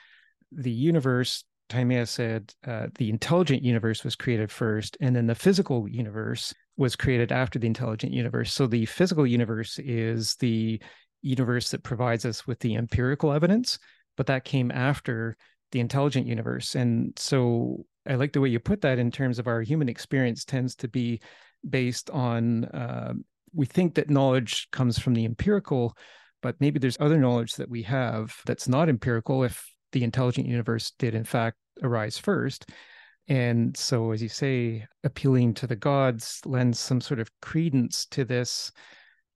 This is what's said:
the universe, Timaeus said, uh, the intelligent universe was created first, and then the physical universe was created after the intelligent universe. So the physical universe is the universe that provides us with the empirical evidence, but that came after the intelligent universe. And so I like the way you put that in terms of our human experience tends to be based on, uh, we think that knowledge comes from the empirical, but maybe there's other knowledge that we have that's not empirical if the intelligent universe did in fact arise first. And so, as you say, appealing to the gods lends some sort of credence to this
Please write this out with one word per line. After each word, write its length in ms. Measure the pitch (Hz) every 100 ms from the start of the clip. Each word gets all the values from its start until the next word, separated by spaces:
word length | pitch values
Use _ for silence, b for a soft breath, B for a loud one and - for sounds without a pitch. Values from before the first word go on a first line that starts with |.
| b b b b _
the 200 | 165 123
universe, 720 | 117 151 165 135 123 127 - - _ -
Timaeus 400 | 120 123 123 117
said, 420 | - 117 113 107 - -
uh, 220 | 113 113 -
the 140 | 110
intelligent 520 | 110 - 170 180 135
universe 400 | 123 113 110 110
was 120 | 131 -
created 360 | - 117 107
first, 460 | - 113 107 104 -
and 160 | 135 123
then 120 | 117
the 80 | 117
physical 520 | 180 196 196 127 104
universe 640 | 117 110 104 110 120 - - _ -
was 180 | 135 -
created 360 | - 123 117
after 280 | 127 127 -
the 80 | 113
intelligent 440 | 110 123 110 -
universe. 420 | 131 117 117 117
So 140 | - 135
the 200 | 117 110
physical 380 | - 180 165 139
universe 540 | 120 117 110 107 -
is 560 | 131 117 113 113 104 -
the 460 | 127 113 110 110 B B B _
universe 480 | 139 131 120 123 117
that 120 | -
provides 420 | - 113 123 117 123
us 200 | 107 -
with 120 | 120
the 160 | 123 113
empirical 560 | 117 - 123 143 156
evidence, 460 | 147 170 214 247 - b b b -
but 80 | 143
that 200 | 135 -
came 260 | 139 123
after 640 | 131 131 143 - 117 113 107 b b _
the 80 | 127
intelligent 480 | 120 135 143 131 120
universe. 480 | 117 117 127 127 -
And 380 | 123 117 - -
so 680 | - 135 123 117 120 127 - _ -
I 80 | 131
like 180 | 143
the 80 | 143
way 80 | 135
you 100 | 117
put 220 | - 202
that 180 | 151 127
in 120 | 120
terms 260 | - 135 120
of 80 | 120
our 140 | 117
human 280 | 110 160 135
experience 540 | 113 - 139 127 113
tends 320 | - 135 127 -
to 100 | 127
be 340 | 127 120 117 B B B B -
based 420 | 131 123 123 -
on, 560 | 160 123 117 117 113 120
uh, 480 | - 123 123 117 123 - _ _
we 120 | 165 135
think 300 | - 180 160
that 140 | 143
knowledge 580 | 143 135 131 113 - -
comes 280 | - 127 113
from 140 | - 117
the 100 | 113
empirical, 720 | 113 - 202 - 135 120 - B B B _
but 140 | 123 120
maybe 200 | 143 147
there's 180 | 127 123
other 180 | 147 160
knowledge 380 | 127 123 117 -
that 140 | 131
we 120 | 120
have 540 | 110 135 123 113 110 - -
that's 220 | 120 -
not 220 | 127 165
empirical 540 | 123 - 117 - 135
if 240 | 123 - - _ _
the 100 | 131
intelligent 420 | 120 127 127 123 127
universe 460 | 120 113 113 - -
did 160 | 123 110
in 80 |
fact 340 | 110 123 113 - _ -
arise 360 | 135 117 107 -
first. 520 | - 175 123 - - B B B B B -
And 480 | 135 120 117 117 135
so, 360 | - 127 113
as 100 | 110
you 80 | 113
say, 560 | - 139 127 120 113 110 _
appealing 520 | 131 - 139 127 120 107
to 120 | 123
the 80 | 113
gods 640 | 147 139 135 117 - - -
lends 340 | 127 123 117
some 220 | - 131
sort 180 | - 131
of 120 | 113 -
credence 640 | - 160 165 135 117 - -
to 120 | -
this 480 | 120 123 123 - - - b b b b b